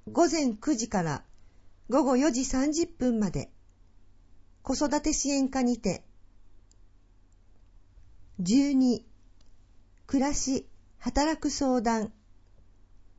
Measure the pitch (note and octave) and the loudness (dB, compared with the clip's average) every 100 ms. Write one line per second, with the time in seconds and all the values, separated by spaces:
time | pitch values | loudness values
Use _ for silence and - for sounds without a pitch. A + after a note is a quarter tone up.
0 | - G#3+ E4+ D#4+ C#4 G#3+ - A#3 A3+ G3+ | -6 2 2 4 0 -2 -2 -2 0 -2
1 | E3 C#3 - - - - - - - B3 | -2 -4 -8 -20 -20 -20 -20 -20 -2 0
2 | C#4 B3 D4 A#3 - C4 C#4+ D4+ F4 - | 2 2 2 0 -2 0 0 0 -4 -2
3 | B3+ A3+ G3+ D3 - - - _ - - | -2 0 -2 -4 -8 -14 -20 _ -20 -20
4 | - - - - - - - C4 D4 D4 | -20 -20 -20 -20 -20 -20 -6 -2 0 0
5 | D4+ D4 C4+ C#4 C4+ C4+ B3 A#3+ G3+ E3 | 0 -2 0 0 0 0 0 0 -2 -4
6 | - - - - - - - - - - | -8 -20 -20 -20 -20 -20 -20 -20 -20 -20
7 | _ - - - - - - - - - | _ -20 -20 -20 -20 -20 -20 -20 -20 -20
8 | - - - - F3 B3 C#4 C4+ B3+ A#3 | -20 -20 -20 -8 0 2 4 4 4 2
9 | - - - - - - - - - - | -4 -20 -20 -20 -20 -20 -20 -20 -20 -20
10 | - C#4 C4+ C#4+ - C4 - - - - | -4 0 0 0 -2 -4 -6 -18 -20 -10
11 | B3 C4+ D4+ D#4 D4+ - C#4 B3+ A3 A3+ | -4 0 0 0 -4 -2 0 2 2 0
12 | G#3+ - _ - - - - - - - | -2 -8 _ -20 -20 -20 -20 -20 -20 -20
13 | - | -20